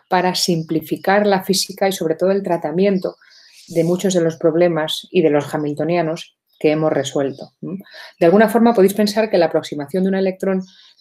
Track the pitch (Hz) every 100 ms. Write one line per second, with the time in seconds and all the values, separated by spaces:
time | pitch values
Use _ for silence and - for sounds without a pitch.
0 | - 185 180 170 - 165 160 160 156 156
1 | - 196 208 190 185 190 - 190 196 190
2 | 160 160 185 196 196 170 156 165 196 190
3 | 175 - _ - - - - 165 165 180
4 | 196 180 165 160 165 160 175 160 156 -
5 | - 180 160 147 143 151 147 147 151 175
6 | 160 165 - _ _ _ 156 151 156 147
7 | 131 151 139 131 151 _ - 190 - -
8 | - - 170 196 214 226 233 226 190 196
9 | 208 220 214 190 160 156 156 147 143 185
10 | 190 190 190 185 190 190 185 - - _